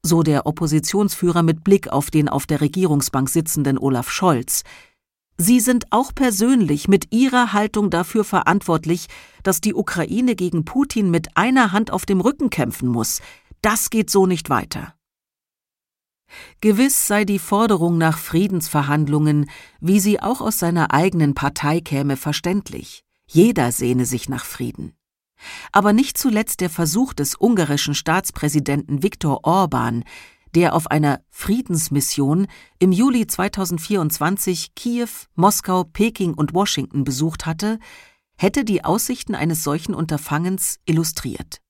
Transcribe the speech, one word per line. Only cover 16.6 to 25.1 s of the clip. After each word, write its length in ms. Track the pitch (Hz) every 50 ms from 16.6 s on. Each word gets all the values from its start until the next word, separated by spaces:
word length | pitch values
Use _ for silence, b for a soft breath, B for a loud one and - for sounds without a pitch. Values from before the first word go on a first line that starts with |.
Gewiss 460 | - 214 214 196 262 277 262 - - -
sei 160 | 208 208 214
die 160 | 190 202 196
Forderung 580 | - - - 202 226 233 214 175 165 170 175 165
nach 200 | 165 160 156 160
Friedensverhandlungen, 1300 | - - - 165 190 208 190 175 160 - - 151 139 139 147 151 156 143 143 151 151 151 151 147 147 135 B B B B B B
wie 200 | - 165 190 208
sie 200 | 185 208 208 -
auch 200 | - - 247 262
aus 180 | - 220 214 -
seiner 340 | - 170 170 175 160 - -
eigenen 420 | 139 170 190 185 170 160 143 139
Partei 460 | - - 143 147 - - 147 156 170
käme, 360 | 170 - 147 139 143 143 139
verständlich. 840 | 135 - 151 147 - - 175 185 208 - - 95 71 - - - - _ _ _ _ _
Jeder 460 | _ - 156 175 233 240 175 135 120 117
sehne 320 | - - 120 123 127 123
sich 240 | 120 127 120 - -
nach 160 | 135 123 -
Frieden. 500 | - - - 127 117 - - - 78 - _ _ _